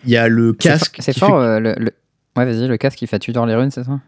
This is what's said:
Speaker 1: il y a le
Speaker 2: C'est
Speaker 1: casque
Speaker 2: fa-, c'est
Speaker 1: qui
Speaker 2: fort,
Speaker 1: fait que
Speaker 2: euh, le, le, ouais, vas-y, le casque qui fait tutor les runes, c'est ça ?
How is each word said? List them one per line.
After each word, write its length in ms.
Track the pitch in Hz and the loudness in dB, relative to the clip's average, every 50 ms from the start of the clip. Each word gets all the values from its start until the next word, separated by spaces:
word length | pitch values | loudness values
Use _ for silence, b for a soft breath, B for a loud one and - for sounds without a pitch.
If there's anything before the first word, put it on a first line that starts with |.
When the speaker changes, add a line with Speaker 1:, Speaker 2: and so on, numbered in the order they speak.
| - | -2
Speaker 1:
il 40 | 127 | 0
y 80 | 120 117 | 2 2
a 100 | 117 113 | 4 2
le 280 | 113 117 117 113 107 - | 4 4 2 2 2 2
Speaker 2:
C'est 100 | - 170 | 2 2
Speaker 1:
casque 260 | 147 156 156 - - - | 2 2 0 -4 -6 -8
Speaker 2:
fa-, 40 | - | -4
c'est 100 | - 131 | -4 -2
Speaker 1:
qui 60 | - | 2
Speaker 2:
fort, 100 | 190 202 | 2 4
Speaker 1:
fait 60 | 202 | 4
que 60 | 151 | 4
Speaker 2:
euh, 180 | 123 117 110 110 | 2 2 0 0
le, 160 | 113 113 104 - | 0 -2 -2 -2
le, 140 | 113 107 - _ _ _ _ _ _ _ - 127 | -4 -6 -6 _ _ _ _ _ _ _ -4 -2
ouais, 80 | 123 | -2
vas-y, 220 | 127 117 113 123 131 | 0 0 -2 -2 -2
le 100 | 120 110 | -2 0
casque 200 | - 135 - - | -2 -2 -4 -4
qui 80 | 123 - | -8 -6
fait 120 | - 101 | -6 -6
tutor 260 | - - 117 120 117 | -4 -4 -2 -2 0
les 80 | 117 110 | 0 0
runes, 160 | 117 127 139 | 0 0 0
c'est 120 | - 127 123 | -2 -6 -8
ça ? 160 | 127 143 139 - | -8 -8 -8 -10